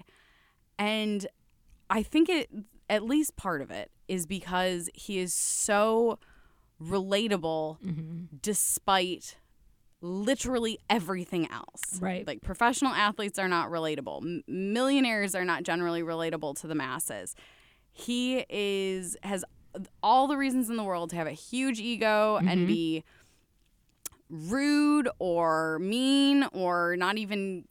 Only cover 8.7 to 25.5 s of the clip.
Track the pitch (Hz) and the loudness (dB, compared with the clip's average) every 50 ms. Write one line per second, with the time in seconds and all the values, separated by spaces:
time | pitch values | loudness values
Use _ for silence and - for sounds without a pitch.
8.7 | - - - 208 190 190 185 180 175 - - - - - _ _ _ _ _ - | -2 0 2 2 4 4 2 0 -2 -6 -10 -14 -18 -18 _ _ _ _ _ -20
9.7 | _ _ _ _ _ _ 170 175 185 196 208 240 277 - - 247 254 240 233 226 | _ _ _ _ _ _ -8 -6 -6 -2 0 0 0 0 0 -2 -2 0 0 -2
10.7 | 208 - _ - 208 233 165 - 190 180 175 - - 170 160 - - 120 - - | -4 -4 _ 0 2 2 0 -2 -4 -4 -4 -4 -2 -2 -2 -2 -6 -10 -14 -16
11.7 | - - - - - 180 185 190 143 - 104 156 127 - - - 185 - 233 240 | -12 -8 -8 -6 -6 -6 -4 -4 -6 -6 -6 -8 -10 -8 -8 -6 0 2 2 2
12.7 | 254 - 285 262 - 180 208 208 208 - 208 202 - 208 190 185 180 170 151 120 | 4 2 0 2 2 2 2 2 0 -2 -4 -4 -2 -2 0 0 2 0 0 0
13.7 | 170 165 160 156 151 147 131 - 71 71 113 165 175 - - - - 185 190 196 | -2 -2 -2 -2 -4 -4 -6 -6 -8 -6 -6 -6 -6 -6 -8 -6 -6 -4 -2 -2
14.7 | 214 240 262 269 277 277 262 240 220 208 202 190 190 185 180 180 170 - 175 185 | 0 0 2 2 2 2 2 2 0 0 -2 -2 -2 -2 -2 -2 -2 -2 -2 -2
15.7 | 165 175 175 170 170 170 165 165 165 165 165 160 160 156 156 143 143 - - 156 | -2 0 0 -2 -2 -2 -2 -4 -2 -2 -2 -2 -2 -4 -4 -6 -6 -8 -8 -6
16.7 | 160 151 131 131 127 151 - - 113 101 87 - - - - - - _ _ _ | -4 -4 -4 -4 -4 -6 -6 -6 -8 -8 -10 -12 -14 -16 -20 -20 -20 _ _ _
17.7 | _ _ _ _ _ - - - 240 247 247 254 254 254 - - - 208 202 202 | _ _ _ _ _ -10 -6 -4 -2 -2 0 0 -2 -2 -4 -4 -4 -4 -2 -2
18.7 | 196 196 190 190 190 190 180 170 - - - 196 202 185 175 - - - - - | -2 -2 -2 -2 -4 -4 -6 -8 -10 -10 -8 -6 -6 -6 -8 -10 -16 -20 -20 -16
19.7 | - 190 190 - _ - - 208 240 262 269 277 294 269 277 269 254 262 240 214 | -14 -14 -14 -14 _ -2 2 4 6 6 4 4 2 0 0 2 2 0 0 0
20.7 | 233 226 208 196 180 170 170 170 175 170 160 151 143 - - - 233 254 262 269 | -2 -4 -2 -2 -2 -4 -4 -4 -4 -4 -4 -4 -6 -10 -10 -6 -4 -2 0 0
21.7 | 240 220 196 233 240 196 220 214 214 214 214 214 214 - 170 185 175 180 175 190 | -2 -2 -4 -4 -2 0 2 4 4 4 4 4 4 4 2 4 4 4 4 2
22.7 | 208 170 165 160 160 160 - _ _ _ _ _ _ _ _ _ _ _ _ _ | 2 2 0 0 -2 -4 -6 _ _ _ _ _ _ _ _ _ _ _ _ _
23.7 | _ _ _ _ _ _ - - _ _ _ - 165 160 156 175 226 269 285 294 | _ _ _ _ _ _ -16 -16 _ _ _ -16 -14 -12 -6 -2 0 2 2 4
24.7 | 294 294 294 294 294 294 247 - - - 185 180 170 170 170 160 | 4 6 6 6 6 4 2 0 -2 -2 0 2 2 4 4 4